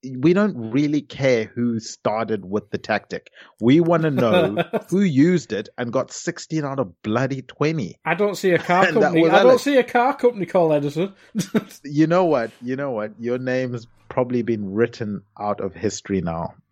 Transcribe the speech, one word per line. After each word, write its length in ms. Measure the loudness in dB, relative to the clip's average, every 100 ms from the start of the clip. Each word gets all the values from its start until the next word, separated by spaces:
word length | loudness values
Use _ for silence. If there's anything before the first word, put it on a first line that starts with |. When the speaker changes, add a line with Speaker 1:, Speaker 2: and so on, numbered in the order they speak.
| -12 -2
Speaker 1:
We 160 | 2
don't 380 | 4 2 -2 -4
really 300 | 0 0 -2
care 440 | -4 -2 2 2 0
who 340 | -2 -2 -2
started 640 | -6 -6 -4 -2 -2 -4 -4
with 240 | -6 -4
the 80 | -10
tactic. 540 | -2 -4 -2 -12 -12 -20 -20 _
We 200 | 4 4
wanna 300 | 4 2 2
know 520 | 2 2 2 2 -2 -4
Speaker 2:
<laughs> 160 | -6 -2
Speaker 1:
who 120 | 0
used 500 | 2 4 4 4 -2
it 160 | -8 -8 -8
and 140 | -4
got 200 | -4 -4
sixteen 520 | -8 -10 -10 -8 -6
out 160 | -6 -6
of 220 | -6 -6
bloody 400 | -4 -2 -2 -4
twenty. 580 | -10 -4 -2 -2 -6 -8 -6
Speaker 2:
I 80 |
don't 220 | -2 -2 0
see 160 | 0
a 80 | 0
car 260 | 2 2 2
Speaker 1:
<laughs> 20 |
And 100 | 2
that 40 |
Speaker 2:
company. 220 | 2 4
Speaker 1:
was 80 | 6
Speaker 2:
I 60 | 6
don't 60 | 6
Speaker 1:
Alex. 160 | 6
Speaker 2:
see 140 | 4 2
a 60 |
car 320 | 2 2 0 2
company 300 | 0 0 -2
called 260 | 2 2
Edison. 400 | 2 0 -4 -6 -6 _ -8 -4
<laughs> 300 | -4 -4 -16
Speaker 1:
You 240 | -6 0 4
know 180 | 4 4
what? 260 | 2 0 -8
You 140 | -8 -6
know 160 | -4
what? 220 | -6 -8 -8
Your 180 | -4 -4
name's 480 | -2 -2 -2 -6 -12 _ _
probably 360 | -4 -2 -2
been 300 | -2 -4 -4
written 500 | 0 -2 -2 -8 -8 _ -10
out 200 | -6 -4
of 140 | -6
history 480 | -6 -6 -6 -4 -4
now. 320 | -2 -6 -8 -12 _